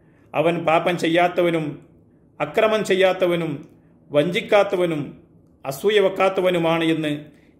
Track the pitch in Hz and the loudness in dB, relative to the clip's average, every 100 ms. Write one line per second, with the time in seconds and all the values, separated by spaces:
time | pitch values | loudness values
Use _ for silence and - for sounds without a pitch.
0 | _ _ _ 131 165 170 165 165 170 175 | _ _ _ -2 0 0 0 0 2 -2
1 | 165 165 175 175 175 165 147 143 - _ | 0 2 2 2 0 0 -4 -10 -16 _
2 | _ _ _ - 151 - 214 202 190 185 | _ _ _ -8 -6 0 2 2 0 2
3 | 185 185 180 170 160 143 - - _ _ | 2 2 0 0 -4 -8 -12 -20 _ _
4 | - 143 160 196 - 208 196 190 175 156 | -4 0 0 -2 2 2 2 0 -2 -2
5 | 117 - - _ _ _ 135 139 202 214 | -6 -12 -20 _ _ _ -12 -6 0 2
6 | 190 190 190 190 185 175 165 165 165 160 | 2 2 0 0 0 0 0 0 0 -2
7 | 156 147 - - _ | -2 -6 -10 -20 _